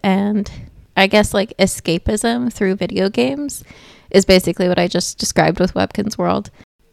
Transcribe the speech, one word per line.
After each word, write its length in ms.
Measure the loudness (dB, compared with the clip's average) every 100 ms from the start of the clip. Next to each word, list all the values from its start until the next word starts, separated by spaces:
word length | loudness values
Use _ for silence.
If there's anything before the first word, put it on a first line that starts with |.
and, 480 | 0 0 0 -2 -4 -10 -18 -20 -6 0
I 120 | 2
guess, 260 | 4 2
like, 240 | 0 -2 0
escapism 960 | 0 0 -4 -2 -2 -2 0 -2 -4
through 220 | -2 -2 -2
video 340 | -4 -2 -2
games 540 | 0 -2 -2 -8 -10 -16 -20 -20 -20 0
is 140 | 2 6
basically 420 | 4 4 -2 0
what 100 | 0
I 100 | 0
just 300 | -2 -4 -6
described 420 | -4 2 2 2
with 140 | 0
Webkinz 440 | 0 -4 -2 -6 -2
World. 340 | -2 -2 -4 -14 -20 _ _